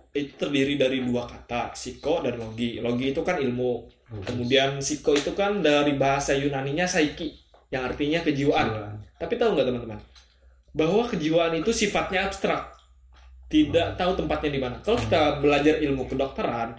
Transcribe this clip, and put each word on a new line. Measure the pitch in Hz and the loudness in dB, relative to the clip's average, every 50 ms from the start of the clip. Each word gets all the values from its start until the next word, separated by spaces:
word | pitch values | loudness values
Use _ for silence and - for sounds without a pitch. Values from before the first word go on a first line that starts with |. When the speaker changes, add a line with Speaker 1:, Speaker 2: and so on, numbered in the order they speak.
| - _ | -20 _
Speaker 1:
itu | - 147 143 139 - | -6 -6 -6 -6 -6
terdiri | - 180 147 143 135 135 139 143 | -6 -6 -2 0 0 0 0 2
dari | 139 135 131 135 131 | 0 0 0 0 0
dua | 123 123 120 120 120 | -2 -2 -2 -2 -4
kata, | - - - - - 120 120 117 117 | -6 -12 -16 -12 -8 -6 -6 -6 -6
psiko | - - - 127 123 - - 139 160 165 | -8 -10 -12 -12 -12 -6 -2 -2 -2 0
dan | 151 123 117 117 | -2 -4 -6 -6
logi. | 113 110 110 113 120 117 113 104 | -8 -10 -6 -4 -4 -4 -4 -4
Logi | 110 120 120 120 135 135 | -2 -2 -2 0 0 -2
itu | 139 165 | -2 -2
kan | 160 180 175 151 | -2 -2 -2 0
ilmu. | 135 120 120 123 127 123 120 113 - - - _ _ - | 0 -2 -2 0 -2 -2 -2 -2 -6 -12 -20 _ _ -16
Speaker 2:
Logis. | 113 104 95 | -14 -12 -8
Speaker 1:
Kemudian | - 123 123 120 120 135 135 135 139 139 139 | -6 -6 -4 -2 2 4 4 4 2 -2 -4
psiko | 139 - 151 147 - 160 | -4 -4 -4 -2 0 2
itu | 147 147 143 175 156 | 2 2 2 -2 -2
kan | - 196 202 208 202 | 0 0 0 0 2
dari | 165 151 147 147 147 147 143 | 4 4 4 4 4 2 2
bahasa | 135 135 139 135 143 139 - | 2 2 2 2 0 0 0
Yunaninya | 143 139 139 147 139 135 135 139 143 165 180 | 0 0 0 -2 -2 -2 -4 -2 -2 -2 -2
psyche, | 180 - 180 151 143 - - 170 - - - _ _ _ - _ - | 0 2 2 2 2 0 -4 -8 -10 -10 -12 _ _ _ -20 _ -6
yang | 139 131 127 | -6 -4 -4
artinya | 123 120 - 147 143 156 170 | -4 -2 -2 -2 0 0 0
kejiwaan. | 165 160 139 135 139 143 - - - 110 | 0 0 0 2 2 2 4 2 2 0
Speaker 2:
Kejiwaan. | 110 107 104 - - - - - _ - | -2 -4 -6 -10 -12 -14 -14 -16 _ -8
Speaker 1:
Tapi | 175 170 240 | -6 -4 -2
tahu | 240 240 220 | 0 2 2
nggak | 185 151 127 | 4 2 2
teman-teman, | - 123 120 117 110 104 107 - _ _ - - _ _ _ _ - _ _ _ _ | 2 0 -4 -6 -8 -10 -12 -14 _ _ -20 -20 _ _ _ _ -20 _ _ _ _
bahwa | - 147 156 165 190 226 240 | -2 0 2 4 4 4 2
kejiwaan | 240 220 175 151 156 160 170 165 165 165 | 2 -2 -2 0 2 4 4 4 2 2
itu | 165 160 226 226 | 0 0 0 2
sifatnya | - 214 - - 170 - - 190 185 196 | 2 2 2 2 0 -2 0 0 -2 -2
abstrak, | 196 190 - - 185 156 - - - - - - _ - _ _ - - - - - - - - - | -2 -4 -2 -2 -2 -2 -2 -4 -10 -16 -20 -20 _ -20 _ _ -20 -20 -20 -20 -20 -20 -20 -10 0
tidak | - 156 151 143 143 170 165 - | 2 2 2 4 4 2 2 2
Speaker 2:
Hmm. | - - | -2 0
Speaker 1:
tahu | 185 180 190 | 0 0 0
tempatnya | - 165 156 151 151 - 147 | 0 0 -2 -2 -2 -2 -2
di | 139 135 | -2 -2
mana. | 127 123 120 - | -4 -4 -6 -6
Kalau | - 202 233 | -2 0 0
kita | 247 - 220 196 165 151 147 | 0 2 2 4 4 4 4
Speaker 2:
Hmm. | 143 143 | 2 2
Speaker 1:
belajar | 139 147 147 147 143 151 156 147 | 4 4 4 6 6 4 4 4
ilmu | 156 151 135 131 120 | 2 0 0 -2 -2
kedokteran, | - 131 131 135 135 - - 208 143 120 117 113 117 123 | -4 -2 -2 -2 -2 -2 -4 -4 -2 -2 -2 -4 -4 -6